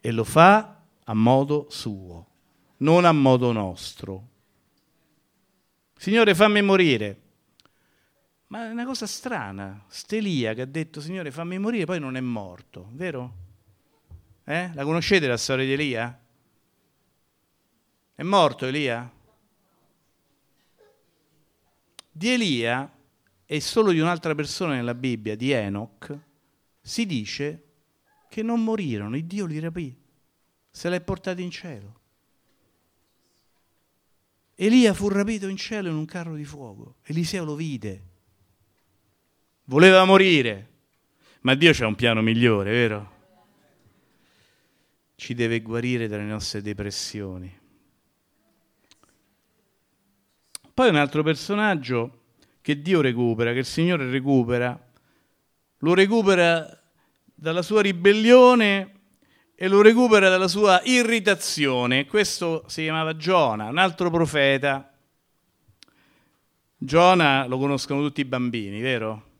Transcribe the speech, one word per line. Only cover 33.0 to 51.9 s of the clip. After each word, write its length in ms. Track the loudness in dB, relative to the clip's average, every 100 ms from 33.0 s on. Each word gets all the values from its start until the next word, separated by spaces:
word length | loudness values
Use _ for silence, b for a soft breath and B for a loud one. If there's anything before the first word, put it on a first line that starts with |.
| _ _ _ _ _ _ _ _ _ _ _ _ _ _ _
Elia 400 | -4 2 4 4
fu 140 | 2 -2
rapito 400 | -2 -2 -4 -8
in 80 | -10
cielo 320 | -10 -8 -6
in 80 | -6
un 80 |
carro 300 | -8 -10 -12
di 100 | -12
fuoco, 520 | -14 -16 -18 -18 -20 _
Eliseo 420 | -8 -4 -4 -4
lo 100 | -6 -8
vide. 460 | -8 -8 -10 -12 -18 _ _ _ _ _ _ _ _ _ _ _ _ _ _ _
Voleva 400 | -4 6 8 8
morire, 640 | 8 6 6 2 0 -6 -14 _ _ _ _ b b b
ma 140 | 0
Dio 180 | 4 4
c'ha 140 | 4 0
un 100 | 0
piano 260 | 0 2
migliore, 480 | 2 2 4 2 0
vero? 480 | 0 0 -2 -12 _ _ _ _ _ _ _ _ _ _ _ _ _ _ _ _ _ _ _ _ _
Ci 180 | -12
deve 260 | -4 -2 -2
guarire 460 | -4 -6 -4 -4 -4
dalle 160 | -6
nostre 400 | -8 -8 -8 -8
depressioni. 960 | -8 -8 -8 -8 -10 -10 -12 -12 -16 -20 _ _ _ _ _ _ _ _ _ _ _ _ _ _ _ _ _ _ _ _ _ _ _ _ _ _ _ _ _ -20 _
Poi 160 | 0 2
un 80 | 4
altro 260 | 0 0
personaggio 960 | -2 -2 -4 -2 0 -2 -4